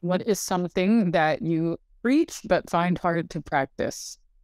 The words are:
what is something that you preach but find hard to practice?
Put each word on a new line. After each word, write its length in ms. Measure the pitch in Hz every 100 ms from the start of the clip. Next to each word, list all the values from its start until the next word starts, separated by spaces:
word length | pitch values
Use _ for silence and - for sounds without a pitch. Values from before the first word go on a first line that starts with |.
what 180 | 175 180 233
is 100 | 196
something 760 | - 185 175 - 185 233 185
that 280 | 165 156 151
you 380 | 160 165 165 170 _ _
preach 380 | 233 285 330 -
but 240 | 214 180 -
find 300 | 175 175 175
hard 320 | 180 170 160
to 100 | 160
practice? 800 | - 147 135 - - - - - _ _